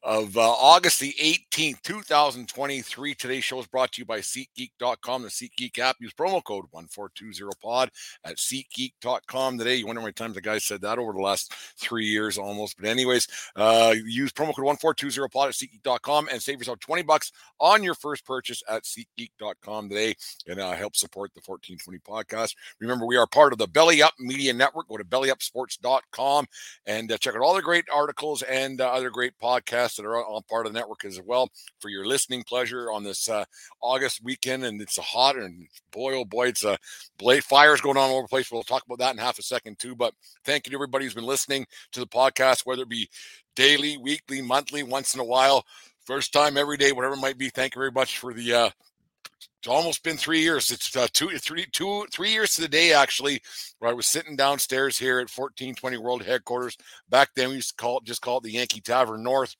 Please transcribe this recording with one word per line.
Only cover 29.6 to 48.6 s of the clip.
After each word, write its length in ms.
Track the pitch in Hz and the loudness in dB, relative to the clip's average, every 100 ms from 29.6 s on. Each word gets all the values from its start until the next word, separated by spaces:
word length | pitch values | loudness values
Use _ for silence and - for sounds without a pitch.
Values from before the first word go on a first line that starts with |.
| - 120 120 - | -2 -2 -2 -2
that 80 | |
are 140 | 104 117 | -6 -6
on, 60 | |
on 180 | 117 107 | -4 -8
part 240 | 101 113 113 | -4 -4 -4
of 80 | |
the 40 | 107 | -6
network 280 | 107 107 101 | -8 -10 -14
as 120 | 92 | -14
well 260 | 92 123 127 - - _ | -2 0 0 -4 -20 _
for 80 | 104 | -14
your 160 | 98 | -8
listening 400 | 98 135 - 127 | -2 -2 -2 -6
pleasure 480 | 113 123 120 123 120 | -4 -4 -4 -6 -6
on 100 | 107 | -6
this, 280 | 101 98 - | -6 -6 -4
uh, 160 | 107 98 - - _ | -4 -6 -12 -20 _
August 420 | 120 131 131 - | -2 0 0 -4
weekend. 400 | 113 131 127 131 | -8 -6 -4 -4
And 200 | 127 104 | -4 -8
it's 160 | 104 - | -6 -6
a 40 | |
hot, 340 | - 120 131 135 | -6 2 4 4
and 320 | 101 87 85 - _ | -6 -12 -20 -20 _
boy, 220 | 101 131 | -8 -4
oh 140 | 135 113 | -4 -4
boy, 220 | 110 123 | 0 0
it's 160 | 113 | 0
a 140 | 104 95 - - - _ | 0 -2 -4 -20 -20 _
bla-, 240 | 107 135 | 4 4
fires 400 | - 139 151 143 | 6 8 10 8
going 160 | 143 139 | 4 4
on 140 | 135 | 4
all 60 | 131 | 2
over 80 | |
the 40 | 123 | 0
place. 240 | 131 123 | -2 -2
We'll 100 | 120 | -8
talk 220 | 104 127 | -4 -4
about 140 | - 123 | -4 -4
that 160 | 123 | -2
in 40 | 120 | -2
half 200 | 120 117 | -4 -4
a 40 | |
second 360 | 101 123 113 104 | -4 -6 -8 -12
too. 180 | 120 123 | -12 -4
But 160 | 120 - _ _ | -4 -4 _ _
thank 220 | - 147 - | -2 -2 -2
you 40 | |
to 40 | 139 | -8
everybody 300 | 139 135 135 | -4 -4 -4
who's 80 | |
been 100 | 110 | -8
listening 420 | 117 135 - 135 131 - - | -4 -4 -2 -4 -6 -16 -16
to 80 | - | -10
the 60 | 120 | -6
podcast, 600 | 120 135 - 131 123 - | 2 2 4 4 4 0
whether 160 | 127 | -6
it 80 | 127 | -6
be 180 | 117 104 - - - _ | -6 -8 -10 -20 -20 _
daily, 420 | - 135 147 147 147 | 4 6 6 2 -4
weekly, 460 | 127 151 _ 156 | -4 -6 _ -8
monthly, 400 | 127 131 143 143 | 0 0 0 -8
once 320 | 135 131 135 | -4 -4 -4
in 60 | 131 | -4
a 40 | |
while, 400 | 120 123 135 139 - - - _ | 0 4 6 6 2 -20 -20 _
first 260 | - 135 131 | -8 -6 0
time, 280 | 147 147 143 | 4 4 4
every 180 | 143 143 | 0 4
day, 160 | 139 | 4
whatever 220 | 135 127 | 4 0
it 60 | 139 | 0
might 180 | 135 131 | -2 -2
be. 100 | 131 | -6
Thank 260 | - 131 | -2 -4
you 60 | 127 | -2
very 100 | 135 | -4
much 280 | 127 131 - | 0 -2 -2
for 160 | 123 | -8
the, 180 | 117 117 | -8 0
uh, 180 | 120 | 2